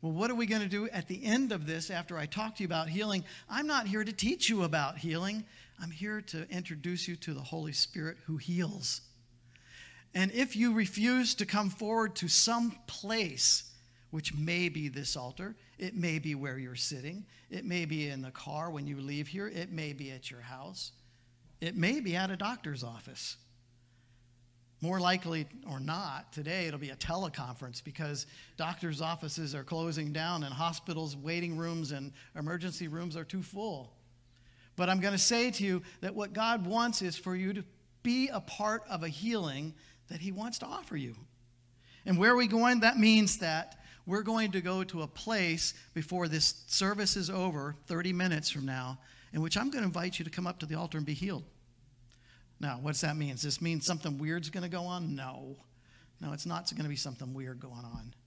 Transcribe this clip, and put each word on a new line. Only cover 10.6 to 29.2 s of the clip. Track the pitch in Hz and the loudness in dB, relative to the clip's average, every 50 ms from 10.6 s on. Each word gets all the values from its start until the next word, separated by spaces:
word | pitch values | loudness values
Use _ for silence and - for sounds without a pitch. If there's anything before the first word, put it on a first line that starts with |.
| 233 247 226 | 4 4 6
refuse | 220 214 185 190 202 214 240 247 254 254 226 - | 4 2 2 2 4 4 6 6 6 6 4 2
to | - 208 | 0 0
come | 190 - 208 214 196 | 2 2 2 2 2
forward | 185 - 226 208 220 226 220 214 - | 0 -2 -2 0 2 4 2 2 0
to | - - 170 | -2 0 4
some | - - - - 233 233 233 233 - - - | 6 6 6 6 4 4 2 0 0 -4 -12
place, | - - - - 196 226 226 214 170 139 127 - - - - - - - - - - - - - - - | -12 -12 -8 -4 -2 0 0 0 -2 0 2 4 4 4 4 2 -4 -18 -20 -20 -20 -20 -20 -20 -8 -6
which | 160 151 - - | -4 -4 -2 -2
may | 147 151 160 170 175 180 175 | 0 0 2 2 2 2 0
be | 147 156 151 | 0 -2 -4
this | 143 127 139 139 127 - | -4 -4 -4 -4 -4 -4
altar, | 147 127 123 127 - 185 202 220 - - - - | -4 -6 -8 -8 -8 -10 -10 -10 -12 -18 -20 -12
it | - - 185 220 | -8 -8 -6 -2
may | 214 170 175 160 160 | -2 0 0 0 0
be | 151 156 147 | 0 -2 -4
where | 139 135 143 127 | -2 -2 -4 -4
you're | 131 135 123 127 | -6 -8 -8 -6
sitting, | 123 - - 151 135 127 147 175 202 208 - - - - - | -4 -4 -2 -4 -4 -8 -8 -10 -10 -12 -14 -18 -20 -18 -10
it | 262 285 262 | -10 -8 -4
may | 226 175 180 170 | -2 0 0 0
be | 151 156 156 151 143 | 0 0 -2 -2 -2
in | 139 135 131 | -4 -6 -8
the | 131 | -8
car | 127 - - 143 143 151 160 170 | -10 -10 -10 -6 -6 -4 -4 -4
when | 165 147 143 | -4 -6 -4
you | 143 143 139 | -6 -6 -6
leave | 135 139 143 147 151 | -6 -4 -4 -4 -4
here, | 147 151 190 196 214 | -4 -4 -6 -6 -6
it | 202 180 170 185 185 | -4 -6 -6 -6 -6
may | 160 156 147 143 | -6 -6 -6 -6
be | 139 147 135 131 | -8 -8 -10 -10
at | 131 - - | -10 -10 -12
your | 131 123 120 | -12 -12 -14
house, | 120 127 131 135 170 190 - - - - - - - - _ _ _ _ _ _ - - - | -14 -12 -12 -12 -12 -10 -10 -12 -12 -12 -18 -20 -20 -20 _ _ _ _ _ _ -20 -14 -4
it | - 165 170 | -4 -2 0
may | 220 165 185 247 302 | 4 4 4 4 2
be | 262 196 170 | 0 0 0
at | 175 190 185 | 0 0 0
a | 190 | 0
doctor's | 175 202 208 247 247 - 156 147 127 123 | -2 -2 -2 -2 -4 -6 -6 -6 -6 -6
office. | 120 117 110 - - 131 - - - - - - - - - _ _ _ - - _ _ _ _ _ - - - - - _ - - _ _ - _ - - | -8 -10 -12 -14 -16 -12 -10 -8 -10 -10 -10 -16 -20 -20 -20 _ _ _ -20 -20 _ _ _ _ _ -20 -20 -20 -20 -20 _ -20 -20 _ _ -20 _ -12 -4
More | - 165 185 190 | -2 0 2 4
likely | 180 175 185 185 185 170 165 160 151 147 - 240 - 214 | 4 4 4 4 2 0 0 0 -2 -2 -6 -14 -10 -8
or | 147 135 | -6 -6
not, | 135 147 160 175 202 170 135 139 - - - | -2 -2 -2 -2 -2 -4 -6 -6 -8 -10 -10
today | 151 147 151 175 190 180 | -8 -4 -2 -2 -2 -2
it'll | 160 147 143 | -2 -4 -4
be | 147 139 | -6 -8
a | 135 | -8
teleconference | 139 - - 165 180 190 165 143 - 139 123 127 - - 123 120 - - | -6 -2 -2 0 0 0 -2 -4 -6 -6 -8 -8 -8 -10 -10 -10 -10 -12
because | 156 147 - 160 147 147 139 - - - - - - - | -12 -8 -6 -4 -4 -4 -4 -6 -8 -10 -20 -20 -20 -6
doctors' | - 165 160 175 - - 170 156 139 | -4 -4 -4 -4 -4 -4 -4 -4 -2
offices | 160 160 170 160 | -2 -2 -2 -4